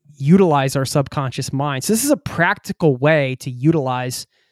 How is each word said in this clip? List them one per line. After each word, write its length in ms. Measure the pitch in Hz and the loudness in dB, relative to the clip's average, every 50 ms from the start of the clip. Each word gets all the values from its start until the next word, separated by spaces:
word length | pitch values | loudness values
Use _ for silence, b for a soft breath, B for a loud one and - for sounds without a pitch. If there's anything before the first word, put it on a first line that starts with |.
| _ _ - | _ _ -12
utilize 600 | - 139 143 175 202 196 170 147 139 135 135 131 | -4 2 4 6 6 6 4 4 2 0 0 -2
our 80 | 139 135 | -2 -4
subconscious 680 | - - 151 135 - - 151 139 131 - - 135 - - | 0 0 -2 -2 -2 -4 -6 -4 -4 -6 -6 -8 -6 -4
mind. 320 | 135 139 147 139 135 - | -4 -4 -2 -4 -4 -2
So 80 | - 214 | -2 -2
this 120 | 226 247 | -2 2
is 60 | 285 | 0
a 60 | 294 | 0
practical 800 | - - - - - 170 180 202 - - - 196 - 180 156 131 | 0 -2 -6 -2 0 0 0 0 -2 -6 -14 -6 0 2 2 2
way 400 | 120 131 151 160 151 139 131 131 127 | 2 2 2 2 2 2 -2 -4 -6
to 100 | - 135 | -8 -10
utilize 760 | 123 123 127 156 165 160 131 131 127 123 127 127 123 - - _ _ _ _ _ | -8 -2 0 2 2 2 0 -4 -4 -4 -6 -6 -8 -10 -12 _ _ _ _ _